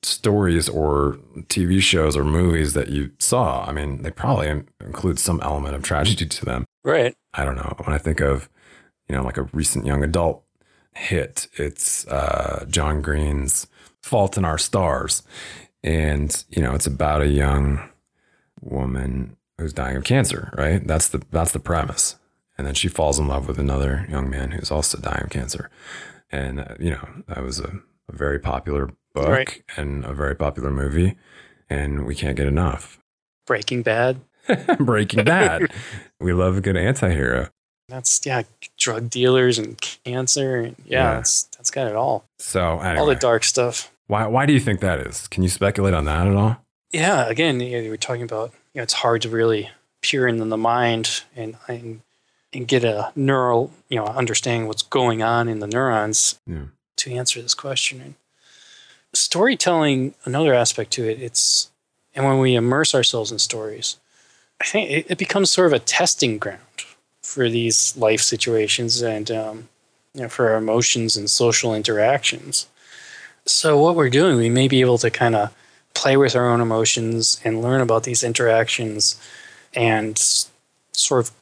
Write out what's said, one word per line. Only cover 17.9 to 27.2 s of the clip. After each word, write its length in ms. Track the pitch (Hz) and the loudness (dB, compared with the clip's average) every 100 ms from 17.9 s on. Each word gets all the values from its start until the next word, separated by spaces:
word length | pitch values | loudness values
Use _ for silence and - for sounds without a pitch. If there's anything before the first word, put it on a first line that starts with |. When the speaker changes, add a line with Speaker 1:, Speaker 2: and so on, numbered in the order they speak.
| _ _ _ _ _ _ - | _ _ _ _ _ _ -20
Speaker 1:
woman 760 | - 67 65 65 65 64 62 - _ - | -10 -6 -4 -4 -4 -4 -8 -12 _ -10
who's 140 | 80 | -8
dying 240 | 73 65 65 | -4 -4 -4
of 80 | |
cancer, 480 | 67 131 113 - - - | 0 2 2 -2 -8 -2
right? 300 | 71 90 - | 0 2 2
That's 220 | 78 - | 0 2
the, 140 | 71 - | -2 -2
that's 220 | 82 82 | 0 0
the 60 | - | -2
premise. 560 | - 85 71 - - - _ _ _ _ | -2 -2 -2 -2 -4 -4 _ _ _ _
And 100 | 69 | -6
then 80 | |
she 140 | 71 87 | -2 -2
falls 300 | - 78 71 | 2 2 2
in 100 | 73 | 0
love 180 | 69 69 | -2 -4
with 120 | 71 | -2
another 480 | 69 69 69 71 - | 0 0 0 -2 -4
young 200 | 73 67 | -4 -4
man 240 | 67 67 | -4 -6
who's 180 | - - | -6 -4
also 280 | 76 73 - | -2 -2 -2
dying 260 | - - | -4 -4
of 60 | - | -4
cancer. 400 | 71 64 - - _ - - - - _ | -6 -6 -8 -10 _ -20 -18 -18 -20 _
And, 300 | 71 67 65 | -6 -6 -6
uh, 140 | 67 - | -10 -6
you 120 | 85 | -4
know, 180 | 69 - - | -4 -8 -18